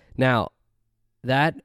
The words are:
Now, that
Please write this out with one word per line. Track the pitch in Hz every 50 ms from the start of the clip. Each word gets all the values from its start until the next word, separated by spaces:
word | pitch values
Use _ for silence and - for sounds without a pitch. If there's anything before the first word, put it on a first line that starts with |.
| _ - -
Now, | - 131 127 123 113 90 - - _ _ _ _ _ _ _ _ _ _ _ _ _
that | - 120 131 135 151 165 - - -